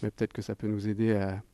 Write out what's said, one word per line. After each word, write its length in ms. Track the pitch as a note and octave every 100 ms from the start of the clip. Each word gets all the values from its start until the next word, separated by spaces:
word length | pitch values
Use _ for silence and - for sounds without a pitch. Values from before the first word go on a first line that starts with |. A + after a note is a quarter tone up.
Mais 80 | G#2+
peut-être 220 | - A2
que 100 | -
ça 100 | G#2
peut 140 | G2+ A2
nous 200 | G#2 G#2+
aider 260 | G#2 A2+ G#2
à 260 | G2 G2 -